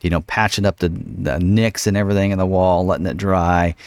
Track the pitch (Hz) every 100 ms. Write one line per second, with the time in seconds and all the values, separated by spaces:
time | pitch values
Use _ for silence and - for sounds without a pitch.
0 | 90 82 - - 107 - 101 - 87 82
1 | - - 73 69 87 104 113 - 107 101
2 | 98 101 98 95 92 95 92 87 92 76
3 | 85 85 98 92 85 87 87 -